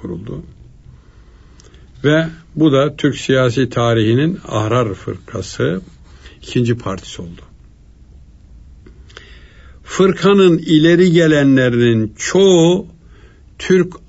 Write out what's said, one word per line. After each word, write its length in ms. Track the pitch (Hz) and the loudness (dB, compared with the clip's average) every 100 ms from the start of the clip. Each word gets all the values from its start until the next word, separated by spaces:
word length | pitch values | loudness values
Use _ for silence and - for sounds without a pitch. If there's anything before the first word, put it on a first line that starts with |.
kuruldu. 420 | 95 87 104 - - - - - - - - - - - - - - - - - | -14 -12 -12 -14 -16 -20 -20 -20 -20 -20 -20 -20 -20 -20 -20 -20 -20 -20 -20 -6
Ve 240 | 139 156 165 - - 156 | 0 0 -2 -8 -12 -2
bu 160 | 156 | 2
da 240 | 135 143 143 | 2 0 -2
Türk 220 | 147 120 | -4 -2
siyasi 520 | - 135 127 117 123 | -2 0 0 0 -4
tarihinin 720 | - 117 117 107 120 156 190 - | -2 0 0 0 0 -2 -4 -8
ahrar 460 | 110 107 120 113 | -6 -2 -2 -2
fırkası 880 | 92 - 95 - 101 92 - 131 185 - - - - - - | -6 -12 -14 -12 -12 -10 -6 -6 -6 -10 -20 -20 -20 -20 -20
ikinci 360 | - 127 120 117 | -8 -4 -2 -2
partisi 440 | 101 95 - - | -6 -12 -12 -16
oldu. 200 | 87 85 - - - - - - - - - - - - - - - - - - - - - - - - | -16 -18 -20 -20 -20 -20 -20 -20 -20 -20 -20 -20 -20 -20 -20 -20 -20 -20 -20 -20 -20 -20 -20 -20 -20 -20
Fırkanın 760 | - - 190 - 190 202 190 165 | -8 0 0 2 2 4 4 2
ileri 540 | 160 156 160 175 185 | 2 2 4 4 4
gelenlerinin 1000 | 165 160 147 139 135 127 120 120 113 110 - | 4 2 2 2 2 2 2 0 0 -4 -8
çoğu 720 | - 185 196 175 165 185 - - - - - - - - | -4 2 4 4 4 0 -4 -18 -20 -20 -20 -20 -20 -10
Türk 340 | - 185 175 - | 0 0 0 -8